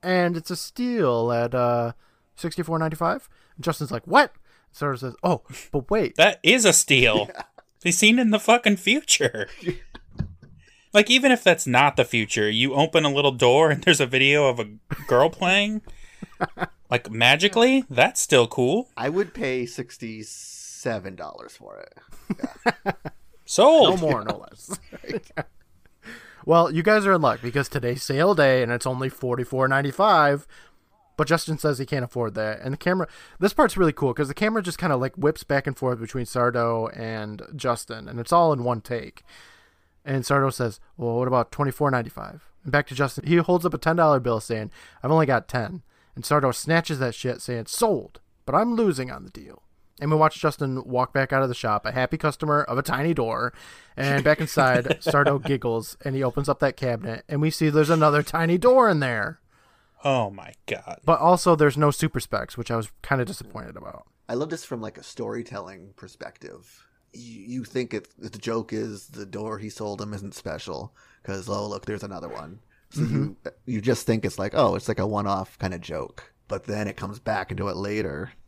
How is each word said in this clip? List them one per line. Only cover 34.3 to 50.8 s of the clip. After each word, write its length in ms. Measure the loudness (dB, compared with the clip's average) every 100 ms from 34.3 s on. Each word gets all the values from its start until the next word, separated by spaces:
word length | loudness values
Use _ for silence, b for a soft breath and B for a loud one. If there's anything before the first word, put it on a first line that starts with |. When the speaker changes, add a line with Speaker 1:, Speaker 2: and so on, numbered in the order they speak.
Speaker 1:
camera 280 | -2 -2 -2
just 160 | -4 -4
kinda, 180 | -2 -2
like, 200 | -2 -2
whips 260 | -2 -2
back 240 | -2 -2 -2
and 100 | -4
forth 220 | -4 -4
between 280 | -6 -8 -6
Sardo 720 | 0 0 2 0 0 -4 -8
and 460 | -10 -8 -10 -12 -16 -8
Justin, 520 | -4 -4 -6 -14 -12
and 120 | -12
it's 120 | 0
all 200 | 4 4
in 100 | 2
one 180 | 0 -4
take. 440 | -4 -8 -8 -18 _ b b b b b b b -6
And 160 | -4
Sardo 300 | 0 2 2
says, 280 | 0 -4 -6 -20 -8
"Well, 180 | -4 -2
what 120 | 0
about 220 | 0 0
twenty-four 400 | -2 -4 0 0
ninety-five?" 600 | 0 -4 -12 -16 -16 -20 _
And 80 | -2
back 160 | -2 -2
to 60 |
Justin. 320 | -2 -4 -4 2
He 100 | 2
holds 280 | 4 2
up 80 | 0
a 60 | -2
ten 180 | -2 4
dollar 240 | 4 4
bill 180 | 2 -2
saying, 320 | -2 -6 -6 b b b
"I've 80 | 0
only 140 | 2
got 240 | 4 2 0
ten." 340 | -6 -6 -10 -16 _ _
And 100 | -14
Sardo 300 | 0 2 2
snatches 440 | -2 0 0 0 -4
that 160 | -4
shit 260 | -4 -6 -6
saying, 260 | -6 -8 -8
"Sold, 540 | -2 0 0 -4 -18 _ _
but 100 | -2
I'm 220 | 0 0 2
losing 340 | 0 0 -6
on 140 | -10
the 60 | -16
deal." 320 | -20 -20 -20 _ _ _ _
And 100 | -2
we 60 | 2
watch 200 | 2 2
Justin 460 | -4 -2 -6 -6